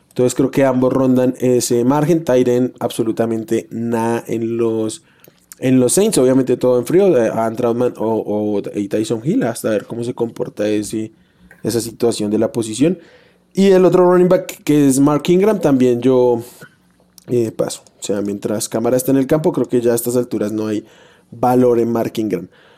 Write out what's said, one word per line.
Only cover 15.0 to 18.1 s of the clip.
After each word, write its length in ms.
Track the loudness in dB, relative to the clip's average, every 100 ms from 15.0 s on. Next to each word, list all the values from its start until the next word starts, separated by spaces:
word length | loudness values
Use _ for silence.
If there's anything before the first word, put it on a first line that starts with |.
| 2 2 2
Ingram, 340 | 2 2 0
también 420 | 2 2 2 2
yo, 420 | 2 4 4 0 -4 -18 -20 _ _ _ _ _ -4
eh, 240 | -2 -2
paso. 300 | -4 -6 -8 _ _
O 40 |
sea, 160 | -6